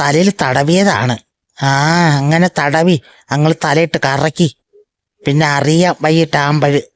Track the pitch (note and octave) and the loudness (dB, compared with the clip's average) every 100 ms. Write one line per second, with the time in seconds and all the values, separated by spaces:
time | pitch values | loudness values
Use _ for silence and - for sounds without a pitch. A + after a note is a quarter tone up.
0 | C#3+ D3+ G3 - C#3 C3+ C#3+ F3+ G3+ A2 | 0 2 0 0 -2 0 0 2 2 0
1 | B2 A#2+ _ _ _ - C#3 C#3 D3+ E3+ | -2 -4 _ _ _ -6 -2 0 0 0
2 | E3 C#3+ C#3+ E3 F3+ - C#3+ D#3 F3 D#3 | 2 0 0 0 0 -2 -2 0 2 0
3 | - - - C#3 D#3 D#3+ D#3 D3 E3 D3+ | -4 -18 -6 0 0 0 -2 0 -2 -2
4 | C3+ C3+ D3+ - E3 - _ _ _ _ | -2 -2 -2 -2 -2 -4 _ _ _ _
5 | _ _ D3 C#3+ D3+ C#3+ C#3+ E3 F3+ D3+ | _ _ -2 0 0 0 0 2 0 0
6 | D3+ D#3+ D#3+ D3 C#3+ D3+ C#3+ C#3+ - | 0 0 0 0 0 0 0 -2 -4